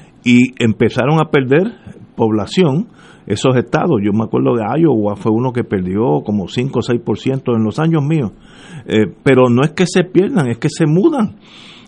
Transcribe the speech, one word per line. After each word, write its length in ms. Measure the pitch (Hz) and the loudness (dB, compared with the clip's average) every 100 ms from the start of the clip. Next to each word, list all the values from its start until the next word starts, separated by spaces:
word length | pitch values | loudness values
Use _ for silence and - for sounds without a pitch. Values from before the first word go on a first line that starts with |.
| - _ 120 | -20 _ 2
Y 360 | 120 127 - | 4 4 0
empezaron 600 | 117 104 113 123 123 160 | -2 0 0 0 0 0
a 80 | 156 | 2
perder 420 | 147 127 143 220 - - - - - | 0 2 2 0 -6 -20 -20 -20 -4
población 680 | 113 107 95 185 170 147 240 - - - - | 0 0 -2 0 2 0 -4 -12 -20 -20 -8
esos 280 | 107 135 127 | -2 2 2
estados. 460 | 117 151 175 123 | 0 -2 0 0
Yo 80 | 104 | 0
me 140 | 104 113 | -2 -2
acuerdo 300 | 123 135 120 | -2 0 0
de 80 | 104 143 | -2 0
Iowa, 340 | 165 113 104 101 | 2 2 0 -2
fue 160 | 117 | -2
uno 220 | 110 127 | 0 0
que 100 | 120 | -4
perdió 580 | - 101 90 98 127 147 - | -4 -4 -2 -2 0 -2 -2
como 220 | 104 87 | -4 -4
cinco 300 | - 135 127 | -4 -4 -4
o 20 | |
seis 180 | 110 120 | -2 -4
por 160 | 117 104 | -2 -4
ciento 360 | 131 131 127 113 | -4 -4 -2 -2
en 80 | |
los 160 | 107 104 | -2 -2
años 240 | 160 165 | -2 0
míos. 280 | 139 160 104 - - - - 160 - | 0 -2 -4 -10 -20 -20 -20 -18 -4
Eh, 180 | 110 98 - | 0 0 -2
pero 200 | 139 127 127 | 2 4 4
no 120 | 120 | 4
es 80 | 156 | 0
que 140 | - 175 | 0 0
se 180 | 190 | 0
pierdan, 440 | 175 165 202 247 127 | 0 0 0 0 -2
es 80 | 113 | -4
que 100 | 151 | -6
se 160 | - 165 | -2 0
mudan. 500 | 165 339 285 107 - - - - - | 2 2 0 -2 -6 -20 -20 -20 -20